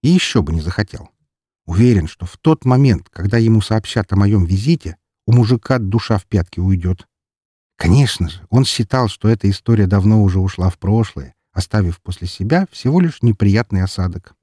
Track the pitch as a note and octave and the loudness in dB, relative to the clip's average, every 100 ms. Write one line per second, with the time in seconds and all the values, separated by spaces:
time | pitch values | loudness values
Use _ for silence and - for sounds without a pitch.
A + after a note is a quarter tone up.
0 | D3+ F3+ - B2 D2+ E2 D#2 - G#2 - | 2 0 0 -2 -2 -4 -4 -6 -6 -8
1 | - _ _ _ _ _ - E2+ B2 G#2 | -18 _ _ _ _ _ -6 2 4 4
2 | D#2+ - F2+ - - D#3 C3 B2+ C#3 G#2 | 0 -8 -14 -4 -2 0 2 2 2 2
3 | - - F#2+ A#2 A2+ A2 - A2 - - | -4 -6 -2 0 4 2 2 -4 -2 -6
4 | G2 G2 G2+ G#2 E2+ F#2+ A#2 E3 - - | -2 0 2 2 0 -2 0 -2 -4 -16
5 | _ _ - A#2+ A2 A#2+ - C3 G2+ A2+ | _ _ 0 2 2 0 0 -4 0 -4
6 | - G#2 - G#2 F2 - F#2 F#2+ F2 F#2 | -2 -4 0 -2 -2 -4 0 0 -2 -6
7 | - _ _ _ _ _ _ _ E2+ A#2+ | -8 _ _ _ _ _ _ _ 2 2
8 | C3+ - E2+ - - B2+ C3+ - A2+ C3 | 2 -2 -6 -8 -2 0 0 -2 -2 -2
9 | A#2 - G#2 A2+ G2 G2+ - A2+ F#2+ G2+ | -2 -2 -2 0 0 -2 0 2 2 2
10 | G2 A2 G2+ F#2 F#2+ - F2+ - F#2+ A2 | 4 4 2 0 -4 -2 -2 -2 -2 0
11 | A2 - C2+ _ _ - - A2 F2+ E2+ | -2 -6 -16 _ _ -8 -4 -2 -2 -4
12 | - F2+ F#2 - G2 D#3+ F#3+ - B2 E3 | -10 -10 -10 -8 -2 -2 -2 -4 0 2
13 | E3+ - A#2+ G#2+ G2+ G#2 A#2+ F#2+ F#2 - | 0 0 -2 2 2 0 0 -2 -4 -4
14 | F#2 F2 - _ | -6 -6 -16 _